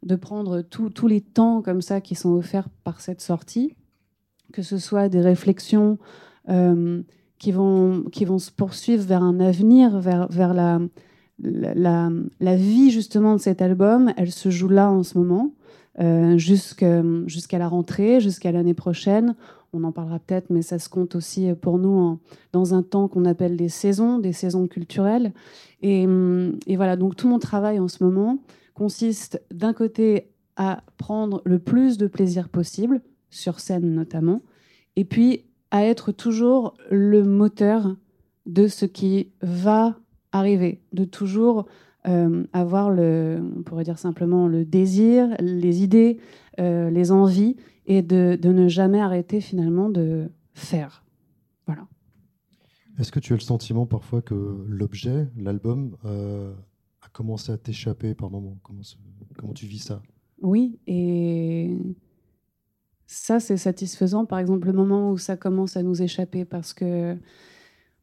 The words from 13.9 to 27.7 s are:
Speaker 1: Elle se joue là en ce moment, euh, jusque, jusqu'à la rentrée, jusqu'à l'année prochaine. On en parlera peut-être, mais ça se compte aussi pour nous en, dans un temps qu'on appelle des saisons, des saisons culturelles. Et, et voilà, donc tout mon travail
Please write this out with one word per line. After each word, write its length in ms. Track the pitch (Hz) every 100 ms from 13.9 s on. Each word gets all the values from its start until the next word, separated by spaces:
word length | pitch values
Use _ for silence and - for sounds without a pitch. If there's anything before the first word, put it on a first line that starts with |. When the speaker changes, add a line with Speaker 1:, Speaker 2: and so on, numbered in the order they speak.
| 233 247 -
Speaker 1:
Elle 160 | 180
se 180 | - 196
joue 200 | 180 185
là 200 | 196 202
en 140 | 190
ce 140 | 180 180
moment, 360 | 180 180 277 - - - _ -
euh, 380 | 170 165 170 170
jusque, 480 | 165 196 - - 180 170 165 165 170
jusqu'à 320 | 160 - 180
la 100 | 175
rentrée, 540 | 175 170 - 208 254
jusqu'à 320 | 208 180 180
l'année 220 | 170 175 170
prochaine. 600 | - 165 - 202 233 226 - - _
On 100 | 165
en 80 | 165
parlera 280 | 156 165 165
peut-être, 320 | - 185 185
mais 100 | 175
ça 180 | 165 175
se 80 | -
compte 280 | 185 180 180
aussi 340 | 160 - 185 175
pour 200 | 180 175
nous 100 | 185
en, 300 | 196 175 165 _ - _
dans 220 | 180 180 185
un 60 |
temps 280 | 180 202 196
qu'on 160 | 185 180
appelle 320 | 170 180 175
des 100 | 170
saisons, 520 | - 202 196 233 247
des 120 | 190
saisons 360 | 170 185 180 185
culturelles. 680 | - 165 - 196 233 233 180 - - - _
Et, 220 | 202 196 185 185 180 180 180 - -
et 80 | 185
voilà, 180 | 190 180
donc 220 | 190 180
tout 100 | 247
mon 120 | 240
travail 380 | - 208 208